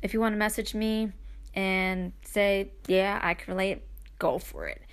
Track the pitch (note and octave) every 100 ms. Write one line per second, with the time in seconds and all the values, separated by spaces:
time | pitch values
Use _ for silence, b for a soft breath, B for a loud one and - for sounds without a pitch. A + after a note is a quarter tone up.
0 | F#3+ A3 A3 G#3+ G#3+ G#3+ A3 G#3+ A3 A3
1 | A3 - b b b - F#3+ F#3+ F#3 F#3
2 | F3+ - - G#3+ G3+ G3 G3 - - F#3
3 | F#3+ G3+ F3 F3 - F#3 F#3+ E3 - -
4 | - - E3+ C#3+ - - D#2 - -